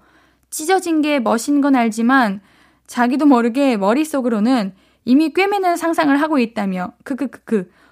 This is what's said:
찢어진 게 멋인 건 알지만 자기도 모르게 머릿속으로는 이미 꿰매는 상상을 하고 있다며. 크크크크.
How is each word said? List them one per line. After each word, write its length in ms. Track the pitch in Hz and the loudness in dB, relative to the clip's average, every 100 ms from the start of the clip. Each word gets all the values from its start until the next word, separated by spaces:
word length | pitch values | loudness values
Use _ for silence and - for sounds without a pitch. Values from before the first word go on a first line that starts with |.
| _ _ _ _ _ | _ _ _ _ _
찢어진 520 | - 302 370 359 311 | -10 0 0 2 0
게 180 | 302 294 | 0 0
멋인 420 | 214 226 262 285 | 0 -2 0 0
건 140 | 277 269 | 2 2
알지만 680 | 233 226 233 269 226 196 - _ _ _ _ | 0 0 2 2 2 -2 -12 _ _ _ _
자기도 380 | - 240 262 294 | -2 0 2 4
모르게 520 | 247 233 233 277 220 | 4 2 0 0 0
머릿속으로는 960 | 196 247 302 277 247 226 214 262 196 - _ _ - | 0 0 -2 -2 -2 -2 0 0 -2 -8 _ _ 0
이미 280 | 262 320 | 2 2
꿰매는 440 | 349 392 415 370 339 | 0 -2 0 -2 -2
상상을 380 | 330 330 311 277 | -2 0 2 2
하고 180 | 311 302 | 0 0
있다며. 540 | 233 226 202 180 180 - | -2 -4 -6 -6 -8 -12
크크크크. 680 | - 262 269 - - 220 185 _ _ | -12 -8 -8 -10 -4 -4 -4 _ _